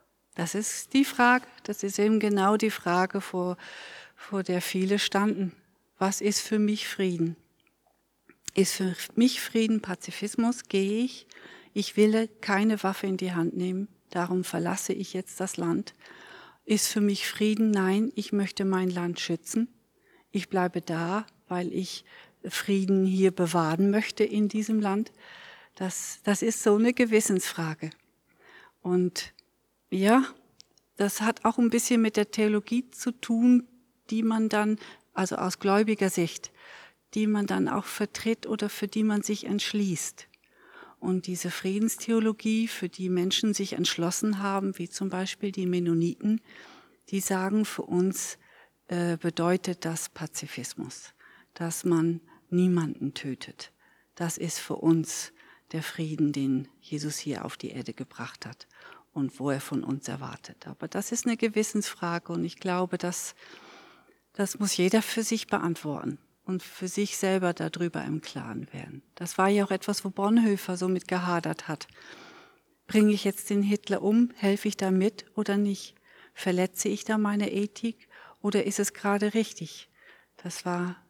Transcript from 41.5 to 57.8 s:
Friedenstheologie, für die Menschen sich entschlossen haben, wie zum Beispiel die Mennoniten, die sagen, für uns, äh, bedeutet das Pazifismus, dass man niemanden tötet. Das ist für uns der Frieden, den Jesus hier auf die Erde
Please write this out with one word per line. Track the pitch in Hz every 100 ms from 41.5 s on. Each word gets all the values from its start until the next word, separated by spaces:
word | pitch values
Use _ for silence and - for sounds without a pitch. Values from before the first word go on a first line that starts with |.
Friedenstheologie, | - 185 208 226 - - 226 220 214 220 220 226
für | - 180
die | - 185
Menschen | 180 185 - 214
sich | 202 196
entschlossen | - 180 - 170 - 214 196
haben, | 202 196 196 190
wie | 175
zum | - 190
Beispiel | 185 190 - 202
die | 196 180
Mennoniten, | 180 170 165 170 - 208 220 - - - - _ _ -
die | 196
sagen, | - 190 190 214
für | 208 -
uns, | - 175 190 - - - _ - _ _ -
äh, | 175 170 160
bedeutet | 170 170 170 180 185 175
das | 165 160 -
Pazifismus, | - 160 - 147 - - - 131 - - _ - - _
dass | - 165 -
man | 180 165 170 165 - - -
niemanden | 180 185 175 156 - 135
tötet. | - 139 123 - - - _ _ _ _
Das | - 170 -
ist | 170 -
für | - -
uns | 165 165 156 - - - - - -
der | 160
Frieden, | - - 156 156 147
den | 143 135 131 135 _
Jesus | - 147 151 -
hier | 147 131
auf | - -
die | -
Erde | 120